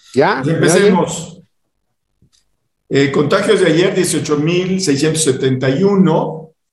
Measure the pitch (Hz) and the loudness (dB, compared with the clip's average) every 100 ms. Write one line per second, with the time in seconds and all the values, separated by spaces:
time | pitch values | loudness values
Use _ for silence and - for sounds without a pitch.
0 | - 123 170 214 139 147 139 185 202 - | -6 0 0 0 -4 0 2 4 2 2
1 | 151 - - - _ _ _ _ _ _ | -2 -8 -14 -20 _ _ _ _ _ _
2 | _ _ _ _ _ _ _ _ - 135 | _ _ _ _ _ _ _ _ -4 0
3 | 139 170 139 202 240 190 170 156 190 185 | 0 0 0 0 2 2 2 2 0 0
4 | 170 151 139 147 156 180 185 190 147 139 | -2 -2 -2 -2 0 -2 -2 -4 -2 0
5 | 156 156 143 127 135 127 135 151 196 196 | 0 0 -2 0 -2 -2 -2 0 0 2
6 | 190 - - 160 - _ _ | 2 2 -2 -10 -16 _ _